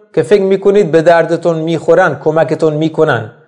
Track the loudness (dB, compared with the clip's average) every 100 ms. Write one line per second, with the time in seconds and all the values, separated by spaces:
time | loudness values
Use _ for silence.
0 | _ -4 0 0 2 0 2 0 2 2
1 | 4 2 2 -2 -2 -2 -4 -2 0 2
2 | 2 -2 -2 0 0 0 -2 0 -2 0
3 | 0 -2 -6 -16